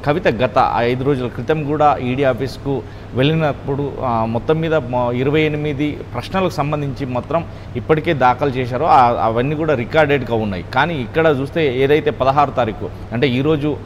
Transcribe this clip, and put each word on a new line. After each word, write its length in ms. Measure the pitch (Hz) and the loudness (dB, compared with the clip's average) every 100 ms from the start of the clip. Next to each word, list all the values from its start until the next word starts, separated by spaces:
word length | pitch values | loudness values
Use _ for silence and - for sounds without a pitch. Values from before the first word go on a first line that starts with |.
| 143 | 0
కవిత 220 | 156 185 | 0 0
గత 440 | 113 123 131 95 110 | 2 0 2 2 2
ఐదు 280 | 120 127 | 0 0
రోజుల 240 | 131 135 123 | 0 0 -2
క్రితం 360 | 104 120 156 | -6 -2 -2
కూడా 320 | 143 151 147 92 | 0 2 2 2
ఈడీ 280 | 127 127 | -2 0
ఆఫీస్కు 580 | 139 120 135 - 139 131 - - - | 0 0 -4 -6 -4 -4 -6 -14 -8
వెళ్ళినప్పుడు, 800 | 113 139 160 151 131 - 139 143 - | 0 2 2 0 -2 -4 -4 -4 -4
ఆ, 240 | 127 117 | -2 0
మొత్తం 360 | 113 117 - 160 | 0 -2 0 0
మీద 140 | 165 | 2
మ-, 380 | 156 120 123 123 | 0 0 -2 0
ఇరవై 260 | 123 135 151 | 0 2 2
ఎనిమిది 580 | 156 147 151 139 147 - - | 2 0 -4 -2 -4 -4 -8
ప్రశ్నలకు 340 | 120 - 190 185 | -10 -4 -2 -2
సంబంధించి 580 | - 143 151 143 120 135 | -2 -2 -2 -4 -6 -4
మాత్రం 380 | 123 - 156 - - - - | -6 -2 -4 -4 -12 -10 -8
ఇప్పటికే 360 | 110 160 151 | 0 0 2
దాఖలు 380 | 151 123 123 147 | 4 4 4 0
చేశారో 360 | 123 123 123 165 | 0 -2 0 4
ఆ, 380 | 151 120 110 | 6 6 4
అవన్నీ 320 | 107 113 135 151 | 2 2 0 0
కూడా 180 | 160 | 0
రికార్డెడ్‌గా 600 | 139 117 156 151 143 117 113 | 0 2 2 4 2 0 -2
ఉన్నాయి. 280 | 107 92 87 | 0 -4 -2
కానీ 200 | 127 151 | 0 0
ఇక్కడ 420 | 160 110 139 160 135 | 0 -2 2 2 2
చూస్తే 380 | 135 170 151 123 | -2 0 0 2
ఏదైతే 320 | 135 151 151 | 2 4 2
పదహారు 400 | 117 131 139 180 | 0 2 2 2
తారీఖు, 400 | 131 113 95 104 - - | 2 -2 -2 -8 -10 -8
అంటే 160 | 120 135 | 0 0
ఈరోజు 480 | 123 139 156 147 135 | 2 2 2 0 -4